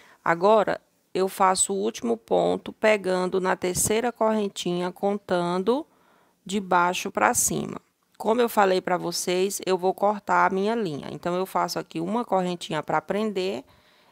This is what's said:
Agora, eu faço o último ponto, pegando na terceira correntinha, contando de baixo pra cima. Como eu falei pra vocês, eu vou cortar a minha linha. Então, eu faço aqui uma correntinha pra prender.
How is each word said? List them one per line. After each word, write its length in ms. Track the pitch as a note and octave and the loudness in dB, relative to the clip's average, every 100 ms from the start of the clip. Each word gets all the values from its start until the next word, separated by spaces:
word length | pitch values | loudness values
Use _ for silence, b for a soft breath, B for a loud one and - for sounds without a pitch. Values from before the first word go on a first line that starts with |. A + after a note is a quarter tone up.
| B B | B B
Agora, 580 | E3 E3+ F#3+ A3 F3 - _ _ _ - | -2 2 6 6 4 -2 _ _ _ -2
eu 140 | F#3+ | -2
faço 440 | - F#3+ F#3+ - | 2 4 4 0
o 40 | G3 | 0
último 400 | G#3+ - A#3 A3+ | -2 -2 -4 -4
ponto, 560 | - F3+ F3 F#3 - | 0 2 2 0 -6
pegando 680 | - A3 G#3+ F#3 F3+ F#3 F#3 | 0 2 2 0 -2 0 0
na 160 | F#3 F#3 | 0 0
terceira 560 | F3+ F3+ - A3 A#3+ | -2 -2 0 0 -2
correntinha, 800 | - A3 A3 G3+ - F3+ F3 F3+ | 0 0 0 -2 -4 -4 -2 -4
contando 960 | - G3+ G3+ - F3+ F3 F3+ F#3+ C4 - b b b b b - | -4 -2 -2 -2 -2 0 0 0 0 -4 b b b b b -6
de 140 | G#3 | -6
baixo 500 | F#3 F3+ F3 F#3 G3 | 0 2 2 0 -6
pra 240 | - - | 0 2
cima. 480 | B3 - - - - - _ _ - | 2 -2 -2 -6 -10 -16 _ _ -6
Como 240 | G#3 A#3 | 0 2
eu 80 | A#3 | 2
falei 320 | A3 G3 F#3 | 4 4 2
pra 160 | F#3 F3 | 0 -2
vocês, 640 | E3+ E3+ - F3+ G3 - - | -2 -4 -2 0 0 -2 -2
eu 120 | F#3 | 0
vou 160 | F#3 | 0
cortar 520 | F#3+ G3+ G#3 - F3+ F3+ | 2 0 0 0 2 2
a 80 | |
minha 220 | F#3+ G3+ A#3 | 2 -2 -2
linha. 320 | F#3+ C#3+ - | -4 -6 -10
Então, 240 | D3+ F3 F3+ | -8 -4 -4
eu 100 | F#3+ | -2
faço 340 | F3+ F3 E3 | -2 -2 -4
aqui 220 | - D#3+ | -8 -6
uma 240 | E3+ A3+ A#3+ | -4 -4 0
correntinha 580 | F#3+ F3+ F3 - D#3 | 0 0 -4 -6 -6
pra 180 | - D#3 | -2 -2
prender. 640 | - G3 A3 F#3+ F#3 A3+ b b b b b | -2 -2 -2 -2 -4 -6 b b b b b